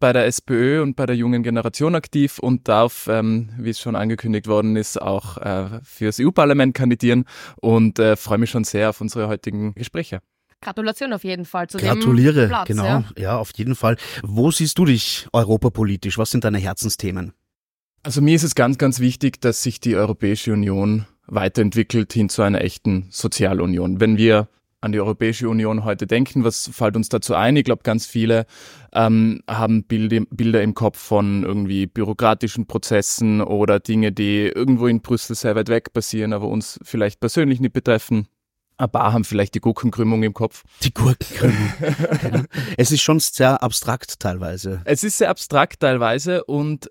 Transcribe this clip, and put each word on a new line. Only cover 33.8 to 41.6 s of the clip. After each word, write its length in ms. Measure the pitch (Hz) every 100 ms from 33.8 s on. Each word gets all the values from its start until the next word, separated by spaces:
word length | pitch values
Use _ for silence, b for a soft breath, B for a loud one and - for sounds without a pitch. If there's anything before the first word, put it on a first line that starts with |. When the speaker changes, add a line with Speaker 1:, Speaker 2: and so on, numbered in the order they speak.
Speaker 1:
Dinge, 320 | - 110 107
die 340 | 98 101 104 104
irgendwo 420 | 98 131 123 120
in 120 | 117
Brüssel 360 | - 120 - 113
sehr 180 | 120
weit 140 | 107 107
weg 260 | 113 -
passieren, 400 | 117 - 110 107
aber 140 | 104 104
uns 300 | 110 - -
vielleicht 380 | - 117 104 -
persönlich 400 | 117 - 143 127
nicht 140 | 127
betreffen. 520 | 131 123 110 - 110 104 _ _ _ _ -
Ein 120 | 123
paar 220 | 113 107
haben 120 | 113
vielleicht 300 | 101 107 101
die 60 | 104
Gurkenkrümmung 640 | 120 107 123 110 113 110
im 100 | 110
Kopf. 320 | - 113 - _ -
Speaker 3:
Die 120 | 131
Gurkenkrümmung. 800 | - 120 127 - - - 107